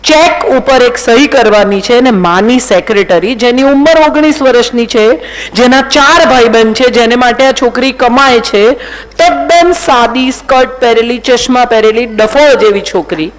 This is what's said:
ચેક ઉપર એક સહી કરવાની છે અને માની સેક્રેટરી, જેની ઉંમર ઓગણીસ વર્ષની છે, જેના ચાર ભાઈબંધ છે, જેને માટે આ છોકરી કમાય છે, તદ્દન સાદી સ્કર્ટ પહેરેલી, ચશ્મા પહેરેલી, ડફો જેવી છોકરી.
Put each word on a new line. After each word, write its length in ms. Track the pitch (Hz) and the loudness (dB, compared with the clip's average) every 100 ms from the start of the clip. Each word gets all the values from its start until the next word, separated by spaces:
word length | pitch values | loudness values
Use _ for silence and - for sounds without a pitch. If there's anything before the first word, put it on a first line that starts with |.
ચેક 420 | - 311 330 311 - | 0 0 2 0 -2
ઉપર 360 | 262 254 262 | -2 0 2
એક 160 | 247 240 | 2 0
સહી 300 | - 233 294 | 0 2 2
કરવાની 540 | 277 220 208 202 202 | 2 2 2 0 -2
છે 160 | - 240 | 0 0
અને 140 | 254 | 2
માની 480 | 208 175 175 214 254 | 0 0 0 0 0
સેક્રેટરી, 760 | 240 190 180 208 185 175 185 254 | 0 -2 0 -4 0 0 -2 -2
જેની 280 | 247 247 | -2 0
ઉંમર 360 | 269 277 294 320 302 | 2 2 2 4 2
ઓગણીસ 320 | 302 302 302 | 2 0 0
વર્ષની 440 | 262 240 233 240 233 | 0 0 0 -4 -2
છે, 300 | 240 214 302 - - - | 0 0 0 -6 -16 -10
જેના 280 | 185 247 262 | -2 2 2
ચાર 440 | 262 294 277 330 330 | 0 0 2 2 2
ભાઈબંધ 500 | 254 226 226 220 220 | 2 2 2 0 0
છે, 140 | 247 | 0
જેને 260 | 240 226 240 | 2 0 0
માટે 320 | 247 233 269 | 0 0 0
આ 40 | |
છોકરી 400 | 262 240 240 262 | 0 -2 -2 -4
કમાય 480 | 254 247 247 269 240 | -2 0 2 2 0
છે, 320 | 226 208 214 262 - - - - | 0 0 0 -2 -8 -18 -18 0
તદ્દન 520 | 339 - 294 339 349 | 0 0 0 2 2
સાદી 600 | 349 - 254 233 240 254 | 0 0 0 0 -2 -4
સ્કર્ટ 380 | 254 - 262 254 - | -6 -2 0 0 -2
પહેરેલી, 380 | 240 226 233 240 | 0 0 0 -4
ચશ્મા 480 | - 240 240 247 240 | -2 -2 0 -2 0
પહેરેલી, 400 | 226 214 220 240 | 0 0 0 -4
ડફો 500 | 214 220 277 294 240 | -2 0 2 2 4
જેવી 260 | 214 202 | 2 0
છોકરી. 500 | 202 196 147 170 160 | -4 -6 -6 -8 -8